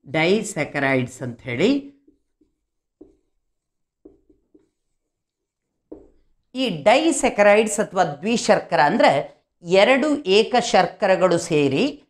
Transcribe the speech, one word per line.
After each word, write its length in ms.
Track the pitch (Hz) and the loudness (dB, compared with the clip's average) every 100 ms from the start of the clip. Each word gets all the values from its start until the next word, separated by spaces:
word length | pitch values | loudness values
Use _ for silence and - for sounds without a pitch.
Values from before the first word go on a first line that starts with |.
| 135 | -6
ಡೈಸ್ಯಾಕರೈಡ್ಸ್ 1080 | 156 165 214 - 160 139 147 135 135 123 - | -2 0 0 -2 -8 -6 -4 -2 -2 -4 -10
ಅಂತ 200 | 127 117 | -14 -12
ಹೇಳಿ. 520 | 131 120 202 285 - _ _ _ _ _ _ _ _ _ _ _ - _ _ _ _ _ _ _ _ _ - _ _ _ _ _ _ _ _ _ _ _ _ _ _ _ _ _ _ - _ _ _ _ _ 254 | -10 -2 0 0 -6 _ _ _ _ _ _ _ _ _ _ _ -20 _ _ _ _ _ _ _ _ _ -20 _ _ _ _ _ _ _ _ _ _ _ _ _ _ _ _ _ _ -20 _ _ _ _ _ -6
ಈ 280 | 254 160 | -6 -2
ಡೈಸ್ಯಾಕರೈಡ್ಸ್ 960 | 139 262 320 277 254 - 208 208 220 - | 2 2 2 0 -2 2 4 4 2 -4
ಅಥವಾ 240 | 190 185 | -4 -2
ದ್ವಿಶರ್ಕರ 760 | 170 135 190 240 - 185 - 165 | -2 -4 -4 -2 0 0 0 0
ಅಂದ್ರೆ 600 | 147 214 285 143 - _ _ _ | 0 2 2 2 -4 _ _ _
ಎರಡು 600 | 170 190 214 269 302 285 | 0 2 4 2 0 -4
ಏಕಶರ್ಕರಗಳು 1120 | 185 196 220 247 233 196 - - 202 185 180 170 | 0 0 2 -2 0 0 0 -2 -2 2 2 0
ಸೇರಿ 680 | 165 151 143 139 262 294 | 0 0 0 0 -2 -6